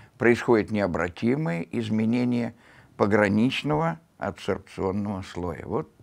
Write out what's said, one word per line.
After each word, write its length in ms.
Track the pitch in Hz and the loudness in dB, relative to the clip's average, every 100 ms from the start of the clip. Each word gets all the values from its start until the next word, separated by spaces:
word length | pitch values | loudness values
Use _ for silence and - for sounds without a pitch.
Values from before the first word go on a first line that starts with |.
| - - | -20 2
Происходит 540 | 113 117 - 113 98 | 4 4 4 4 2
необратимое 920 | 107 95 80 87 - 113 139 160 170 | 0 0 0 -2 -2 -2 0 -2 -6
изменение 920 | - 120 110 110 110 123 123 120 117 - - - - - | -6 -6 -2 0 0 0 0 -2 -4 -10 -20 -20 -12 0
пограничного 1040 | 110 107 104 107 127 - 143 151 165 165 _ _ | 2 4 4 4 2 0 -2 -2 -2 -6 _ _
адсорбционного 1040 | 101 - - 92 - - 95 101 104 95 | -10 -6 -6 -6 -8 -6 -4 -2 -4 -6
слоя. 440 | 95 87 87 73 - | -10 -8 -8 -8 -6
Вот 280 | 113 160 _ | -6 -8 _